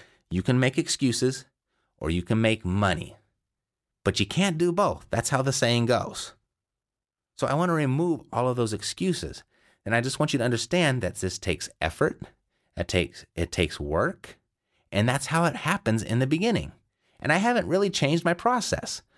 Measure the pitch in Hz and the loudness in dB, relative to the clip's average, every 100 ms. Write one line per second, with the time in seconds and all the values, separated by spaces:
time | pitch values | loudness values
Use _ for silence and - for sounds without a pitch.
0 | - _ - 90 95 127 127 127 156 - | -20 _ -6 -2 2 4 4 0 -2 0
1 | 131 117 127 135 - _ _ _ _ - | 0 2 0 -2 -12 _ _ _ _ -8
2 | 78 85 87 110 110 110 90 98 101 85 | -2 -2 0 2 2 2 0 2 2 0
3 | - - _ _ _ _ _ _ _ _ | -6 -16 _ _ _ _ _ _ _ _
4 | 101 92 98 - 196 160 175 175 185 80 | -2 0 -2 0 0 2 0 2 0 -2
5 | - 113 - 135 135 131 117 120 117 117 | -4 -4 0 0 0 2 2 4 4 2
6 | 95 - - - _ _ _ _ _ _ | 0 -10 -12 -14 _ _ _ _ _ _
7 | _ _ _ - 131 143 175 160 143 135 | _ _ _ -6 -2 0 2 2 2 2
8 | 175 156 - 113 127 123 113 101 - - | 0 -2 -4 -2 0 0 -2 -2 -6 -2
9 | 185 165 - - - _ _ _ - 113 | -2 0 -4 -12 -20 _ _ _ -2 0
10 | 127 - 151 135 120 117 - 175 160 127 | 0 0 0 2 2 0 0 2 2 2
11 | 92 - 92 - - 78 - - 80 - | -2 -2 -4 -4 -4 -4 -4 -4 -4 0
12 | 151 - - _ _ _ _ - 85 90 | -2 -2 -16 _ _ _ _ -8 -2 0
13 | 80 - - - 85 - 82 - 73 80 | 0 -6 -12 -6 -4 0 -2 -2 -2 0
14 | 139 - - - _ _ _ _ - 101 | 0 -4 -16 -20 _ _ _ _ -4 0
15 | 113 135 - 160 170 - 151 196 - 110 | 0 0 -2 0 0 0 -2 -2 0 0
16 | 98 120 131 160 220 175 - - _ _ | 0 0 2 0 0 0 -4 -14 _ _
17 | _ - - 165 226 240 90 180 202 - | _ -6 0 2 2 2 2 2 2 2
18 | 139 165 170 175 226 247 - - - - | 2 2 2 0 0 0 -2 -4 -6 -12
19 | _ | _